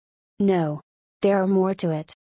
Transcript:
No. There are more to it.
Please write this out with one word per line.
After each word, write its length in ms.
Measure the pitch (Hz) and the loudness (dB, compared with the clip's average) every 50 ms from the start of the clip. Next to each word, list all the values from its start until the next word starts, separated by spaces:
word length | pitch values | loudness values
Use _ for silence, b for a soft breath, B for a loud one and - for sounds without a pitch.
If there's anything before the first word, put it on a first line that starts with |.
| _ _ _ _ _ _ _ _ | _ _ _ _ _ _ _ _
No. 420 | 202 196 190 175 165 151 151 151 - _ _ _ _ _ _ _ | 0 2 2 2 0 -2 -4 -8 -12 _ _ _ _ _ _ _
There 200 | - 202 202 190 | 0 2 2 2
are 60 | 190 | 0
more 260 | 190 196 190 190 190 190 | 2 2 2 0 0 -2
to 160 | - - 170 | -4 -4 -4
it. 220 | 160 151 156 - - _ _ _ _ | -4 -4 -8 -12 -18 _ _ _ _